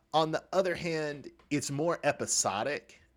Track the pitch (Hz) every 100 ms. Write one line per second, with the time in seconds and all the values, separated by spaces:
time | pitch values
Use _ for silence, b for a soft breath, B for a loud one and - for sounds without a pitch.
0 | _ 156 160 156 - 185 185 151 170 160
1 | 151 147 - - - 143 135 139 170 165
2 | 143 - 110 - 107 98 123 147 - -
3 | _